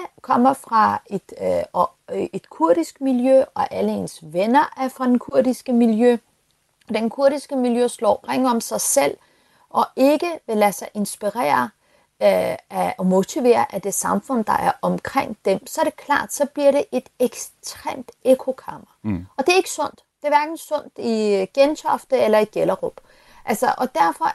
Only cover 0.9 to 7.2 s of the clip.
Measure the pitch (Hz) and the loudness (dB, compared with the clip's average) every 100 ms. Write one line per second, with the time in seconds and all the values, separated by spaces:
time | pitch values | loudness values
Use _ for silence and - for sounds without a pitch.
0.9 | 208 - 202 - - 95 87 - 180 180 | 0 -4 -8 -8 -6 -2 0 -2 -2 -2
1.9 | - - 190 196 196 - - 320 339 320 | -4 -10 -6 -6 -8 -12 -2 2 2 0
2.9 | - 269 247 254 262 - - - 185 208 | -4 -2 0 4 4 4 -2 -6 -2 -4
3.9 | 208 170 - 160 165 214 269 311 - 262 | -4 -8 -12 -8 -2 2 2 2 -2 -8
4.9 | - 254 247 - 269 254 240 - 240 233 | -4 0 0 2 2 2 -2 -2 2 2
5.9 | 214 247 240 - _ _ _ _ _ - | 4 4 2 -2 _ _ _ _ _ -8
6.9 | 214 226 - | -4 -4 0